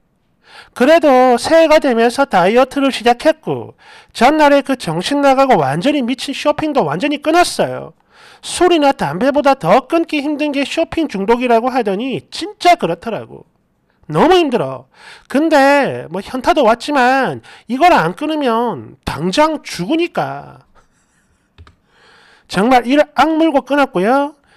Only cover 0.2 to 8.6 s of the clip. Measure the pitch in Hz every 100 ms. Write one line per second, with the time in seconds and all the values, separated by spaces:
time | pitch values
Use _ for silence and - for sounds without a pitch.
0.2 | _ _ _ - - - 247 330 311 254
1.2 | 254 240 - 330 320 311 302 226 233 240
2.2 | 277 196 175 233 254 285 269 - 233 240
3.2 | 311 302 - 131 110 - - - _ -
4.2 | 240 311 285 277 269 262 - 160 180 285
5.2 | 277 262 269 208 135 151 254 302 233 262
6.2 | - 262 302 294 311 269 240 156 294 294
7.2 | 302 330 339 - 147 127 135 - _ _
8.2 | - - - -